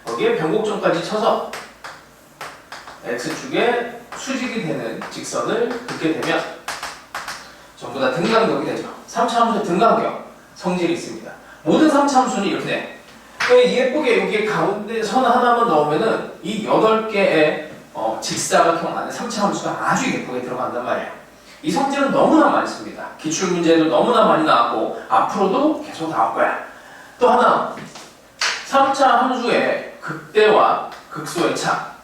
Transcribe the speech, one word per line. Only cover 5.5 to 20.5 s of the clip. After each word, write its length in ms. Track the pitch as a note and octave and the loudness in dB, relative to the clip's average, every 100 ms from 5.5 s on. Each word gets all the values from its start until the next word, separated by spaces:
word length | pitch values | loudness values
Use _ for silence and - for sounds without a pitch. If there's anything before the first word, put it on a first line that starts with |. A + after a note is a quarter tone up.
| A3 A#3+ A#3+ - | -2 -2 -4 -8
긋게 340 | - E3 - | -4 -2 -2
되면 200 | D#3 E3 - - - - - - - - - - - - - - | -2 -4 -4 -12 -12 -12 -12 -14 -14 -12 -12 -14 -16 -20 -20 -16
전부 240 | - C3 | -12 -2
다 100 | C3+ | -2
등간격이 520 | C#3+ G#3+ A3+ E3 C#3 C3 | 0 2 4 2 0 -2
되죠. 220 | A2+ - - - | -6 -8 -14 -8
삼 200 | A3+ - | -2 0
차 140 | - | 2
함수의 220 | G#3+ G3+ | 2 2
등간격 600 | - F3+ A3+ D#3+ - - - - - | 0 2 4 4 0 -6 -14 -20 -20
성질이 400 | - F3+ F3+ E3+ | -8 -4 -2 -2
있습니다. 360 | - - - - - - - | -4 -8 -12 -14 -18 -20 -8
모든 260 | - G#3+ D#4 | 0 4 6
삼 160 | C#4+ C#4 | 6 4
차 140 | B3+ | 4
함수는 240 | B3+ G#3 E3+ | 2 0 -2
이렇게 160 | C#3 D3 | -2 -2
돼. 320 | - - - - - - - - | -4 -6 -16 -20 -20 -20 -6 4
그 120 | B3 | 6
예쁘게 600 | B3 B3 C4 D4+ C#4 F#3+ | 6 4 2 2 2 2
여기 240 | F#3 G#3+ G#3+ | 2 0 0
가운데 560 | E3 G3 G3+ G#3 A3+ | 0 0 -2 -4 -4
선 220 | G#3 B3+ | 0 2
하나만 440 | B3 - A#3+ A#3 - | 4 4 4 4 4
넣으면은 640 | D#3 D3 D#3 - - - - | 2 2 2 0 -2 -6 -10
이 240 | F3 G#3 - | -8 -6 0
여덟 400 | D3 A3 G#3+ A3 | 2 4 2 0
개의, 640 | G3+ F#3 D#3+ D3+ - - - - | 0 2 4 2 0 -10 -16 -16
어, 240 | D3 D3+ - | -6 -4 -4
직사각형 760 | - D#3+ - F3 E3 E3 E3 - | -6 -6 0 2 4 2 -4 -6
안에 120 | - | -6
삼 180 | - A3+ | -8 -8
차 140 | G#3 | -2
함수가 260 | G3 - - - | -2 -2 -6 -4
아주 320 | - - B3+ | -2 0 0
예쁘게 300 | B2 B2 B2 | -4 -6 -8
들어간단 420 | A#2+ | -8